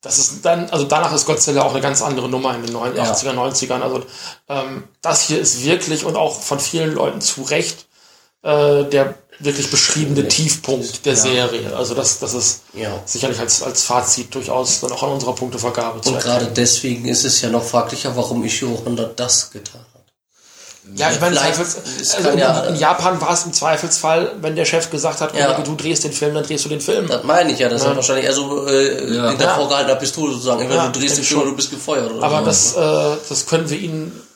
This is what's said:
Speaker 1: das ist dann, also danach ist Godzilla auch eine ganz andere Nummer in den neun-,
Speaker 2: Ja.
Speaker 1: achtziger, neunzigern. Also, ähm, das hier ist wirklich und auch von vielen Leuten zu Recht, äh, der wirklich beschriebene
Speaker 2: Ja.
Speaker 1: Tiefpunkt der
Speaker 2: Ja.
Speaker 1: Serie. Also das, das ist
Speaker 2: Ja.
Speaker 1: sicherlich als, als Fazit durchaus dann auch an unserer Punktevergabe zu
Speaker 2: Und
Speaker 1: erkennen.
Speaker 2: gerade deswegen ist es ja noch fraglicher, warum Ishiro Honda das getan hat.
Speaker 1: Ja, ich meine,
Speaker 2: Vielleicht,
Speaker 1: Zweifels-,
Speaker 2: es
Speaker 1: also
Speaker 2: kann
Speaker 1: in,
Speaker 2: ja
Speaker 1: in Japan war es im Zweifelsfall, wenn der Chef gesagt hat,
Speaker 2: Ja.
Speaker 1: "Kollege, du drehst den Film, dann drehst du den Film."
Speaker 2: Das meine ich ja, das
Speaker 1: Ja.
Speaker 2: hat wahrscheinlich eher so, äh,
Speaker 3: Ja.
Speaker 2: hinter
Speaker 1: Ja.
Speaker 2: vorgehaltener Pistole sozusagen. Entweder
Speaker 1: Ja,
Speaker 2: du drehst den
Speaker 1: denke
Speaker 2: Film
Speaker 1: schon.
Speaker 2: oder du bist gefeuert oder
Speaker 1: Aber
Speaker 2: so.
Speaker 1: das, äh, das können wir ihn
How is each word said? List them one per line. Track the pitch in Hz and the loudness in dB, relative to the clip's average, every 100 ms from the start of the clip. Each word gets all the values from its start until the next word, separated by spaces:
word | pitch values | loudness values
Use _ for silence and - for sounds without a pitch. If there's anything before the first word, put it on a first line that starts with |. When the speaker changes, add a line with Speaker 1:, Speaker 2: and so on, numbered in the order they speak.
Speaker 1:
das | 131 - | 0 0
ist | - - - | 0 0 0
dann, | 170 175 | 0 0
also | 165 139 | -2 2
danach | 151 165 | 2 2
ist | 147 - | 0 0
Godzilla | 151 - 143 | 2 2 4
auch | 139 | 2
eine | 131 | 2
ganz | 135 135 | 0 0
andere | 117 131 127 | 0 -2 -2
Nummer | 127 131 120 | -2 -2 -2
in | |
den | 117 | -4
neun-, | 117 120 - | -4 -4 -2
Speaker 2:
Ja. | |
Speaker 1:
achtziger, | 113 107 131 | 0 0 -2
neunzigern. | 123 127 127 139 127 | 0 0 -2 -2 -2
Also, | 123 127 127 - - - _ | -2 -4 -8 -14 -16 -16 _
ähm, | 143 135 131 - _ | -6 -6 -8 -14 _
das | 160 160 | -2 0
hier | - 151 | 2 2
ist | - 123 | 0 0
wirklich | 131 175 165 156 - | 2 2 2 -2 -2
und | 156 | 0
auch | 156 - | 0 -2
von | - 139 | -4 -4
vielen | - 165 156 | -2 -2 -2
Leuten | 147 147 - | 0 0 0
zu | - - | -2 -4
Recht, | 135 156 - - - _ _ _ _ _ | -2 0 -2 -6 -14 _ _ _ _ _
äh, | - 147 147 143 143 | 0 4 6 4 4
der | 143 139 - _ - | 2 2 -2 _ -6
wirklich | 147 143 139 | -2 -2 0
beschriebene | 139 - 151 147 143 | 2 2 2 2 2
Speaker 2:
Ja. | - | 2
Speaker 1:
Tiefpunkt | - 156 - - 135 117 - 147 | 2 2 -2 0 -2 -2 -4 0
der | |
Speaker 2:
Ja. | 127 | 2
Speaker 1:
Serie. | 131 123 123 117 101 - | 4 2 2 -2 -6 -4
Also | 120 120 | -2 0
das, | 139 - | 0 -2
das | 123 | -4
ist | 123 113 - - | -2 -2 -4 -10
Speaker 2:
Ja. | - 107 92 - | -8 -8 -8 -6
Speaker 1:
sicherlich | 120 131 113 | -4 -2 -2
als, | 120 - | 0 0
als | 135 127 | 0 -2
Fazit | - 123 123 - 123 131 | 2 2 2 -2 -2 -8
durchaus | 123 127 127 - | -2 -2 0 0
dann | 131 | 0
auch | 123 | -2
an | 139 | -2
unserer | 139 120 123 | -2 -4 -4
Punktevergabe | 127 123 117 120 117 113 | -6 -4 -4 -2 -4 -2
zu | 110 | -2
Speaker 2:
Und | 127 | 0
Speaker 1:
erkennen. | 123 120 | 0 0
Speaker 2:
gerade | 120 | 0
deswegen | 113 120 - 135 120 123 | 2 2 2 0 -4 -2
ist | 123 131 | 0 2
es | 123 | 0
ja | 120 | 2
noch | 117 | 0
fraglicher, | - 120 113 - 139 123 | 2 0 0 -4 -4 -2
warum | 117 120 | -2 -2
Ishiro | 110 - 127 113 123 | -2 -2 -2 -4 -4
Honda | 117 113 - | -4 -4 -4
das | 123 - - | 0 0 0
getan | - 104 120 120 | -10 -16 -18 -20
hat. | _ _ _ _ _ _ - - - 101 98 | _ _ _ _ _ _ -20 -20 -20 -16 -2
Speaker 1:
Ja, | 156 | 0
ich | 117 | 2
meine, | 175 156 | 2 4
Speaker 2:
Vielleicht, | 143 - | 2 2
Speaker 1:
Zweifels-, | 170 - - - | -2 -6 -8 -6
Speaker 2:
es | - - | -2 0
Speaker 1:
also | 160 | 2
Speaker 2:
kann | |
Speaker 1:
in, | 143 | 4
Speaker 2:
ja | 135 127 131 | 4 2 0
Speaker 1:
in | 165 | 2
Japan | 151 175 175 180 | 2 2 2 0
war | 156 | 0
es | 170 175 | 0 0
im | |
Zweifelsfall, | 147 151 156 165 - 156 165 175 - | 0 2 0 0 0 2 2 2 -4
wenn | 156 160 | -4 -2
der | 151 | 0
Chef | 165 160 | 0 0
gesagt | 151 151 147 | -2 -2 -2
hat, | 147 - | -4 2
Speaker 2:
Ja. | 143 | 2
Speaker 1:
"Kollege, | 135 143 | 2 -2
du | 156 | -4
drehst | 151 165 | -2 0
den | 156 | -2
Film, | 147 147 | -2 -2
dann | 151 | 0
drehst | 147 151 151 | -2 -4 -4
du | |
den | 151 | -4
Film." | - 202 180 | 0 0 0
Speaker 2:
Das | 123 | -2
meine | 127 165 160 | 2 4 4
ich | 120 | 2
ja, | 123 | 2
das | 117 | 2
Speaker 1:
Ja. | 139 | 2
Speaker 2:
hat | 135 | 2
wahrscheinlich | 127 131 131 | 2 2 2
eher | |
so, | 135 139 143 139 | 0 0 -2 2
äh, | 135 135 127 135 117 | 4 4 2 -2 0
Speaker 3:
Ja. | 120 | 0
Speaker 2:
hinter | 123 135 | 2 2
Speaker 1:
Ja. | 143 | 2
Speaker 2:
vorgehaltener | 143 139 135 131 | 2 2 2 2
Pistole | 135 - 151 | 0 -2 -4
sozusagen. | 127 123 120 | -2 0 0
Entweder | 127 165 - | 2 2 2
Speaker 1:
Ja, | |
Speaker 2:
du | 120 | 0
drehst | 139 - | 0 0
den | |
Speaker 1:
denke | 139 | 2
Speaker 2:
Film | 147 | 2
Speaker 1:
schon. | |
Speaker 2:
oder | 139 | 2
du | 135 | 0
bist | - | -4
gefeuert | 143 - 147 117 | -6 -2 -2 -2
oder | 113 | 0
Speaker 1:
Aber | 143 151 | 0 2
Speaker 2:
so. | 147 | 2
Speaker 1:
das, | - - 185 | 2 2 2
äh, | 156 151 151 151 - | 2 4 2 -2 -4
das | 143 - | -6 0
können | 160 160 | 0 0
wir | 151 | -4
ihn | 185 156 156 - - | -4 -6 -8 -12 -20